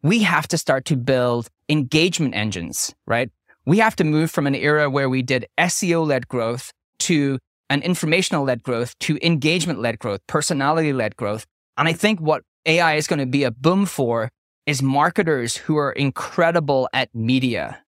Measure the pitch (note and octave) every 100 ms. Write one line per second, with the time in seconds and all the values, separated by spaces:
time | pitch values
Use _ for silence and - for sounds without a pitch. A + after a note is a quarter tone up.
0 | C#3+ A3+ G3 D#3+ D#3 E3 - C3+ B2+ C#3
1 | A#2+ C3 B2 A#2+ A#2 _ - D3+ B2+ D#3+
2 | F3 E3 C#3+ G#2 G#2+ F#2+ E2+ - - -
3 | - A2+ A#2+ _ _ _ - F#3+ A3 -
4 | D#3+ D3+ D#3+ - C#3+ C#3 D3 D3+ D3 C3+
5 | C3+ C3 B2+ C3 A2 - D#3 - F#3 E3
6 | D#3+ C3 A#2+ B2+ A2+ B2 - - _ _
7 | - D#3+ C#3+ C3+ _ _ _ C#3+ D#3 F3
8 | D#3+ E3+ F#3 E3 C#3 A#2+ - A#2 B2 -
9 | - D#3 E3+ E3 D3+ F3 E3 B2 A#2+ A2+
10 | A#2 G2 - D#3 - D3+ C#3 D#3+ D#3 C3
11 | A2 - G#2+ G#2+ - _ _ - D#3 E3
12 | G#3 G#3 D3+ D#3 _ _ - E3 E3 D3+
13 | D3+ D#3+ C3 C#3 C3 A#2 D3 F#3 G3+ -
14 | B2 A#2 A2 _ _ _ - C#3 C3+ C#3
15 | D#3+ F3 E3+ C#3+ A#2 - - D3+ C#3+ -
16 | C#3 - - - E3+ E3+ D3 C3+ B2+ C3
17 | B2+ A#2 A2+ C3 B2+ G#2+ C2+ -